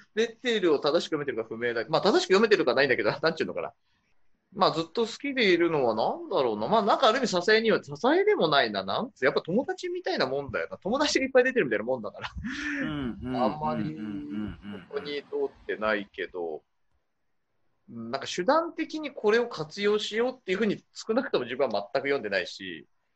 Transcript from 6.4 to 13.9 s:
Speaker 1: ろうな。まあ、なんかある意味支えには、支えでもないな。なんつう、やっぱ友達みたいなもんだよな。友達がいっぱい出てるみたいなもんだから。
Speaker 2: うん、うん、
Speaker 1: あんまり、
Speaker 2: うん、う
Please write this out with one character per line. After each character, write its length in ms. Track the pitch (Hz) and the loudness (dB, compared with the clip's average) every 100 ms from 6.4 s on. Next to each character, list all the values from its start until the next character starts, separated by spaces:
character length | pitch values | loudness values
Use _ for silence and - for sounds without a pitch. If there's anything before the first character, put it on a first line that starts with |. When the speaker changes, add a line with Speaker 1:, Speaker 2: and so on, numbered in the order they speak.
Speaker 1:
ろ 120 | 127 | 0
う 60 | 107 | 0
な。 80 | 113 | 0
ま 120 | 214 | 2
あ、 20 | |
な 120 | 208 311 | 2 4
ん 40 | |
か 80 | 247 | 4
あ 40 | |
る 80 | 240 | 4
意 20 | |
味 60 | 254 | 0
支 240 | 180 175 | 0 2
え 100 | 220 | 4
に 100 | 226 | 4
は、 120 | 170 | 0
支 80 | - 143 240 330 | -2 -2 2 4
え 80 | 403 | 4
で 100 | 392 | 2
も 120 | 170 | 4
な 160 | 143 | 4
い 80 | 120 | 2
な。 120 | 101 | 0
な 180 | 95 107 | -2 -4
ん 100 | 214 | -4
つ 80 | - | 0
う、 20 | 131 | 2
や 60 | |
っ 20 | |
ぱ 80 | - | 2
友 240 | - 190 - | 0 -2 -2
達 240 | 370 359 | -4 -6
み 120 | 359 | -6
た 100 | 370 | -4
い 40 | 330 | -2
な 80 | 135 | 0
も 140 | 135 | -2
ん 80 | 139 | -4
だ 100 | 101 | -6
よ 60 | 82 | -6
な。 80 | 95 | -6
友 220 | 180 254 | -4 0
達 200 | 294 302 | 2 0
が 60 | 262 | 2
い 40 | |
っ 20 | |
ぱ 100 | 262 | 4
い 20 | |
出 100 | 247 | 4
て 60 | 254 | 2
る 60 | 151 | 2
み 60 | |
た 40 | 107 | 0
い 20 | |
な 60 | 110 | 0
も 120 | 127 | -4
ん 40 | |
だ 80 | 104 | -4
か 80 | 87 | -10
ら。 100 | 113 - 226 269 294 285 | -12 -10 -8 -8 -6 -4
Speaker 2:
う 40 | 269 | -4
ん、 340 | 151 127 101 | -4 -6 -6
う 60 | 120 | -6
ん、 60 | 127 | 0
Speaker 1:
あ 120 | 131 | 0
ん 120 | 147 | 0
ま 160 | 151 78 | -2 -2
り、 80 | |
Speaker 2:
う 20 | |
ん、 40 | |
う 40 | 104 | -4